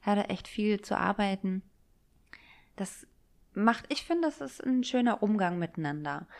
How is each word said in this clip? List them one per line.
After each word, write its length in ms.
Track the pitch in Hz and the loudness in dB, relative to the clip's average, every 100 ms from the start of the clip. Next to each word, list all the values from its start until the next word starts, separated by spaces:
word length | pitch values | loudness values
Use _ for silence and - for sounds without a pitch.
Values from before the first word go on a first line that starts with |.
ich 60 | - | 2
hatte 220 | 202 196 | 2 2
echt 180 | 190 - | -4 -6
viel 340 | - 208 202 | -2 0 0
zu 160 | - - | 0 0
arbeiten.“ 640 | - 202 202 196 190 190 - _ _ _ _ _ _ - - - _ - | 0 2 0 0 -2 -4 -6 _ _ _ _ _ _ -20 -20 -20 _ -8
Das 320 | 190 - - _ _ _ _ - | -8 -8 -20 _ _ _ _ 2
macht, 300 | 220 233 - | 2 2 -2
ich 140 | 285 | -6
finde, 240 | - 339 320 | 0 0 0
das 140 | - | -2
ist 220 | 277 - | -12 -8
ein 200 | - 254 | 0 0
schöner 400 | 247 254 240 - | 2 2 2 4
Umgang 360 | 208 214 180 175 | 2 2 2 0
miteinander. 680 | 165 - 151 147 147 143 170 | -2 -2 -4 -2 -4 -6 -10